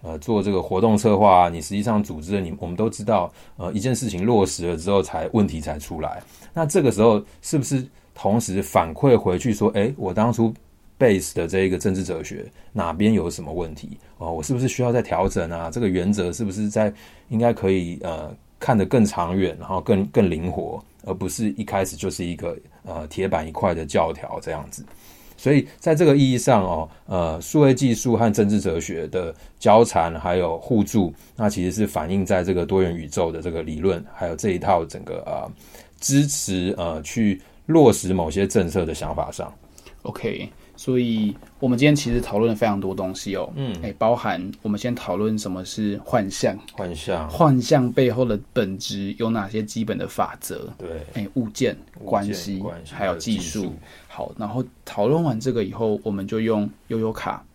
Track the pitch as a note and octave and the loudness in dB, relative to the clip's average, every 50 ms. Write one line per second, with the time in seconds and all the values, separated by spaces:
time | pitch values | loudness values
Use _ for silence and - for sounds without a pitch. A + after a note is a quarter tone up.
0 | - F2 D#2+ D#2 - - A#2 G#2 F#2+ G#2 G2+ F#2 E2+ - F#2+ F#2 G2+ A2+ A2 G2+ | -12 -10 -12 -10 -4 0 0 0 2 2 0 0 0 0 0 2 4 4 4 6
1 | - A2+ G#2 F#2+ G#2+ G2+ F#2 F2+ F2+ F2 E2+ E2+ - - G2+ G2+ G#2 A#2+ A2 G#2+ | 6 4 6 8 8 8 10 8 8 6 2 -4 -8 -6 -4 -2 0 0 0 0
2 | G2+ F#2+ E2+ D#2 D2+ E2+ G2+ G2+ F#2 E2+ D#2 - - E2+ F2 F2 G#2+ A2+ G#2+ - | 0 -2 -6 -10 -6 -4 -2 -2 -2 -4 -6 -8 -8 -8 -2 -2 -2 -2 -2 -4
3 | G#2 G#2 A2 G2 F2+ - - - - - - - F#2+ G2+ - G#2 F#2+ C3 B2+ A2 | -2 0 2 2 2 0 -6 -14 -20 -20 -14 -10 -8 -6 -4 -2 -2 -2 -2 -2
4 | C3 A2+ G2+ F2 F#2 A2+ A#2+ G#2+ G2 F2+ - - F2 E2+ F2 D#2+ D#2+ F#2+ G2+ G2 | -2 -4 -4 -2 0 4 4 4 4 4 0 -4 -4 -4 -4 -4 -2 2 2 2
5 | F2+ - - E2 D#2+ E2+ - A2+ G#2 F#2+ D2 D#2+ D2 D#2 D2+ D2 D2 - F2 D#2+ | 2 2 -4 -6 -6 0 2 2 2 2 0 -4 -6 -6 -8 -8 -8 -10 -8 -6
6 | D#2 - - - - - - - - - - E3 E3 D3 - G3 D3+ B2+ A2 G2 | -6 -6 -8 -8 -14 -18 -20 -20 -20 -12 -4 -4 -2 0 2 4 4 4 4 6
7 | G#2+ A#2 A2 G#2 G#2 - - - - - - A2 - - C#3 C3+ B2+ C3+ _ - | 6 6 6 4 2 -4 -18 -16 -10 -2 -2 -2 0 0 -2 -2 -2 -4 _ -20
8 | _ _ _ - - G2+ G2+ A#2 A#2 - F#2 G2 G2+ - - G2+ F2 E2 D#2+ - | _ _ _ -4 -2 2 2 2 0 0 -2 -4 -4 2 2 2 2 2 -2 0
9 | - C#3 B2 G#2+ - G2 F2+ F2+ - B2+ G#2+ - G#2+ G#2+ - G#2 G2+ A#2 C#3+ - | 4 6 6 6 4 2 0 0 0 0 0 2 2 2 2 2 0 0 -2 -4
10 | A#2 F#2+ F2+ G2+ G#2+ A#2+ A#2 A#2 A#2 A2+ A#2 - - - _ _ _ - _ _ | -6 -4 0 2 2 2 2 2 2 0 0 -4 -14 -20 _ _ _ -20 _ _
11 | C#3 B2 G2+ F#2+ F2+ - - - E2+ E2 E2+ F#2+ F#2+ F#2+ F#2 F2 - G#2+ F#2 F#2 | 4 6 6 4 2 -4 -4 -4 -4 0 2 2 2 2 2 0 0 -2 -2 -2
12 | F#2+ E2 F2+ E2 F2+ - - - - - _ - - - - A2 F2+ E2+ E2 D#2+ | -4 -6 -6 -8 -8 -10 -12 -12 -14 -16 _ -20 -20 -10 -6 -4 -4 -4 -2 2
13 | G#2 G#2+ A2+ G2+ E2 F2 E2 - F2 D2 D#2 F2 F2 D#2+ D#2 C#2+ - - - - | 2 4 4 2 0 -2 -6 -8 -10 -8 -6 -6 -6 -6 -8 -12 -14 -16 -16 -16
14 | - - - - - E2 E2 - - - C3+ B2 B2+ C3 - - B2 B2 A#2+ B2 | -18 -20 -16 -10 -8 -6 -6 -6 -2 -2 -2 0 0 -2 0 0 0 2 2 2
15 | A2+ - F2+ E2 F#2+ F#2+ E2 G2 F2 D#2+ E2+ E2+ E2 E2 D#2+ A#2+ A#2 G2+ F2+ F#2 | 0 0 0 2 2 2 0 -2 -4 -4 -4 -6 -8 -6 -4 -2 -2 0 0 2
16 | F2 F#2+ G#2 G#2 F2+ F2+ F2 - A#2 G2+ F#2 G#2 G#2+ G#2 G#2 A2 G#2+ G#2 G2+ - | 2 2 2 0 0 -4 -2 -4 -6 -6 -4 -4 -4 -2 0 0 0 0 -2 -6
17 | - - - - _ _ B2+ A2 A#2+ A#2 A2+ A#2 - F#2+ F#2+ F#2 F2 E2+ F2 C#2 | -18 -20 -20 -20 _ _ -2 2 2 2 2 2 0 0 2 2 0 -4 -6 -8
18 | - F2 E2 D#2+ D#2 D2+ - - _ _ _ _ - - C3 A2 F#2+ F2+ - B2+ | -8 -8 -8 -8 -10 -12 -14 -16 _ _ _ _ 0 2 2 2 2 4 4 4
19 | A2 G#2 - - F2 E2+ F2+ G2 F#2+ F2 E2 F2 E2+ - F#2+ F#2 E2+ - A2+ F#2+ | 4 4 2 -2 -2 0 0 0 0 0 -2 -6 -8 -6 -6 -4 0 2 2 2
20 | G2 - - A#2+ G#2+ F#2 E2+ D#2 D#2+ F2+ F2 F#2 E2 D2+ D#2+ D#2+ - _ _ _ | 2 2 2 2 2 4 2 -2 -4 -4 -4 -4 -6 -8 -10 -12 -14 _ _ _
21 | - - F#2+ F#2 F#2+ F#2 - - A2+ G#2+ - - G#2+ - - G2 F#2+ - - D2 | -8 -8 -6 -6 -4 -6 -4 -2 -4 -4 -4 -4 -8 -4 -2 -2 -2 -2 -4 -6
22 | - F#2+ - - F#2+ F2 F2 D#2 - E2+ E2 D2+ - - _ - _ - F2 D#2+ | -6 -6 -6 -4 -6 -6 -6 -6 -8 -8 -8 -10 -14 -20 _ -20 _ -12 -12 -10
23 | D#2 D#2 - - F#2+ F#2+ F#2 F2+ D#2+ D#2+ D#2 - - G2 E2+ D#2+ D#2+ D2 - G#2 | -10 -10 -6 -4 -2 -2 -2 -2 -4 -4 -6 -2 0 0 0 -2 -4 -2 0 0
24 | E2 E2 D#2+ - - - - E2 - D#2+ D#2+ D2+ C#2+ - - - - - - - | 0 0 -2 -6 -10 -12 -12 -10 -8 -8 -10 -10 -10 -12 -16 -18 -18 -18 -20 -20
25 | - - - - - - - - - C3 D3 C#3+ B2+ - - - - F3 D#3+ D3+ | -20 -20 -20 -20 -20 -20 -20 -4 0 4 4 4 2 0 -8 -6 0 2 4 6
26 | F3+ D#3 C#3 C#3+ C3+ C3 B2+ A#2+ A2 - C3 G#2+ F#2+ F2+ F2 D#2 D#2+ D#2+ - - | 6 6 6 6 6 4 4 2 4 4 4 4 4 2 -2 -4 -4 -8 -10 -20
27 | _ - G2+ F2+ E2+ E2 D#2+ E2 - - - D#3 D3 C3+ C3 B2+ C#3 C3 A#2 G#2+ | _ -4 -2 0 0 0 -2 -6 -8 0 4 6 6 6 6 4 4 2 2 2
28 | - B2+ A#2 G#2 A#2 A2+ G2+ A2 G#2+ G2+ G#2 G#2 F#2 F#2+ E2 E2+ D#2 - - E2 | 2 0 2 4 4 2 4 4 4 4 4 2 2 0 -2 -2 -4 -4 -6 -6
29 | D#2+ D#2 D2 F#2 F2+ E2 D#2+ - - - - _ - A2+ G2+ A2 A#2 A2 - F2+ | -6 -4 -4 -4 -4 -4 -8 -12 -18 -20 -20 _ 4 6 8 8 8 6 4 0
30 | E2 E2+ E2 E2 - F#2 F2 F#2 F2 E2+ E2 E2 - - B2+ A2 G2+ - - A2+ | 0 0 -2 -4 -2 0 0 2 2 0 -2 -4 -4 0 2 2 2 2 2 0
31 | F#2+ E2+ D2 - - - _ - A2+ G#2 G2+ - F2+ F#2 F#2 G#2+ G#2+ G2 - F2 | 0 0 -2 -10 -20 -20 _ -2 -2 -2 0 0 -2 -2 0 0 -2 0 0 -4
32 | D#2 E2 F#2+ G2 F#2+ F2+ G#2 F#2 F2+ F2 F#2+ F2+ E2 C#2+ G2 F#2+ F#2 F2 E2+ E2+ | -4 0 0 -2 0 2 2 2 2 2 0 0 0 2 2 2 2 2 0 -4
33 | D#2 D2 - - F2+ E2 D#2+ E2 D#2 F2 E2 E2 D#2+ D#2 D#2 D#2 D#2+ G2 F2+ E2 | -8 -8 -2 -2 -2 -2 -2 -6 -6 -6 -6 -6 -6 -6 -8 -2 0 0 0 0
34 | C#2 - - - F#2+ E2+ E2 D2+ - A2 F#2 F2+ - G2+ F#2+ F2 E2 D#2+ - - | -6 -12 -10 -8 -6 -6 -6 -4 -2 -2 -2 -2 0 2 2 2 2 -2 -10 -14
35 | - - - E2+ - - - - - - - - - - - - - - - - | -12 -10 -10 -10 -8 -6 -8 -8 -8 -10 -14 -18 -20 -20 -20 -20 -20 -20 -20 -8
36 | - - C#3 C#3 D3 C#3+ C#3+ - - - G2 F#2 F2+ F#2 G2+ - E2+ E2+ E2 D#2 | -4 2 4 4 4 4 0 -4 -4 -2 -2 0 0 -2 -2 -2 -4 -4 -4 -6
37 | D2+ - - B2 A2+ G#2 G2 F#2 - - - - - - D#3 E3 D3+ - - - | -8 -8 -2 2 2 2 2 0 -6 -18 -20 -20 -4 2 6 8 10 8 8 6
38 | - F#2 F#2 F#2 E2+ D#2+ D2+ G2 G2 F#2+ - A2 F#2 E2+ D2 F#2+ F2 D#2+ D#2+ D#2 | 2 0 0 0 0 0 0 0 0 2 2 2 2 2 0 0 0 0 -4 -6
39 | - D#2 D#2 E2 D#2 - - - - - - - - - - - - - - - | -6 -8 -4 -4 -6 -6 -6 -10 -12 -12 -12 -18 -20 -20 -20 -20 -20 -20 -20 -14
40 | _ - G#2+ - - A2+ G2+ - G2 G#2 - - - - - - - - B2+ B2 | _ -12 -12 -6 -6 -6 -6 -6 -10 -12 -14 -20 -20 -20 -20 -12 -4 -2 0 0
41 | B2 A#2 A2+ A2 G#2+ G#2 G2 - - - - - - B2+ B2+ A#2 C3+ D3+ D3+ C#3+ | 2 0 0 0 0 0 -2 -4 -12 -20 -10 -4 0 0 2 4 6 6 6 4
42 | - A#2+ A#2+ A#2+ A#2 - - G#2 A2 A#2 A2+ G#2 A#2+ A2 G2+ G2 F#2 F#2+ F#2+ F#2+ | 2 0 0 0 -2 0 0 2 2 2 2 2 0 0 0 0 -2 -4 -4 -4
43 | F#2+ F#2 F#2 - - G#2 F#2+ F#2+ F2 - - D3 C#3 B2+ G#2 E2+ - A2 G2 - | -4 -6 -6 -8 -6 -6 -4 -4 -4 -6 -6 -6 -6 -6 -6 -6 -8 -10 -4 0
44 | A2+ A2 A#2+ A#2 - A2 F#2+ F2+ F2+ F#2+ G#2+ - _ A2 G#2 G2+ - B2 A#2+ B2 | 2 2 2 2 0 -2 -4 -4 -4 -8 -10 -8 _ -4 -4 -2 -2 -4 -4 -4
45 | - - F2+ F#2 G#2 A2 A2 G#2+ G#2 G#2+ F#2 F#2 F#2 - - - G#2+ G#2 G2+ G2 | -4 -4 -2 -2 0 0 -2 -2 -4 -6 -6 -8 -8 -10 -6 -4 -2 -2 -2 -4
46 | - - - A#2 G2+ F#2+ F#2 - - A#2 G2 G2+ - - - - G2+ F2 E2+ D#2 | -6 -2 0 0 0 0 -4 0 0 0 0 -2 -10 -16 -10 -10 -8 -8 -8 -10
47 | - - F#2+ E2+ D#2 D2+ D#2 - E3+ D3+ C3+ B2+ A#2+ - D#3+ C#3+ B2+ B2 A#2+ - | -6 -4 -4 -4 -4 -6 0 4 4 6 6 4 4 4 2 4 4 2 2 2
48 | C3 B2+ A2 A#2+ C3 A#2 G#2+ G2+ - - - C3 A2 F#2+ F#2+ F#2+ - - A2+ G2+ | 2 2 2 0 0 0 -2 -4 -6 -4 -2 -2 -2 -2 -4 -8 -8 -8 -8 -6
49 | G2 G2 G#2 - A2+ A2+ A2+ A2 G2+ G2 G#2+ G#2+ A2 G#2+ - A2+ A2+ G#2 G#2 F2 | -6 -6 -6 -4 -2 -2 -2 -2 -4 -4 -6 -6 -6 -6 -6 -6 -4 -4 -4 -6
50 | F#2 F#2+ - - F#2+ - - - - - E2+ - - - - - - F2 E2 D#2+ | -6 -8 -4 -4 -4 -4 -4 -12 -12 -10 -10 -10 -10 -14 -14 -14 -12 -10 -10 -10
51 | D#2 - - A2 G#2 - - C3+ A#2+ G#2+ - - B2+ A#2 - - - - - - | -12 -10 -8 -8 -8 -4 -4 -4 -4 -4 -2 0 0 0 0 -4 -14 -20 -20 -16
52 | A2 G2 G2 G2+ G2+ G#2 G#2+ F2+ E2+ G2 G2 F#2+ F#2+ F2 E2+ E2+ D#2+ D2+ - - | -6 0 0 0 0 0 -4 -6 -6 -6 -6 -6 -6 -8 -10 -12 -14 -16 -8 -4
53 | G2+ F#2+ F2 E2+ E2 A2+ A2 F#2+ F2+ E2+ E2 A2 G2 E2+ C#2+ D2+ - - - - | -2 -2 -2 -4 -2 -2 -2 -2 -2 -6 -6 -6 -6 -6 -8 -10 -16 -20 -20 -20
54 | - - - - - - - - G#2+ G#2 A2 B2+ B2+ - _ _ - - - - | -20 -20 -10 -10 -10 -10 -8 -8 -8 -6 -4 -4 -6 -6 _ _ -18 -12 -2 0
55 | G#2 A2+ C#3+ D#3+ E3+ D#3 B2 A2 A#2 C3 A#2+ A#2 G#2 F#2+ G#2 G2+ A#2 A2 G#2 G2+ | 2 4 4 4 2 2 0 0 -2 -2 0 0 -2 -2 -2 -2 0 0 0 0
56 | - A2 G2+ G2 F#2+ G2+ - A2 A2 A2+ A2+ G#2+ G#2 G2+ - - _ _ A2+ A2+ | -2 -4 -4 -4 -4 -4 -2 -2 0 2 2 0 0 -2 -6 -12 _ _ -4 -2
57 | A2 A2 A2 - - G#2+ G2 - - - _ | -2 -2 -4 -4 -6 -6 -6 -6 -10 -20 _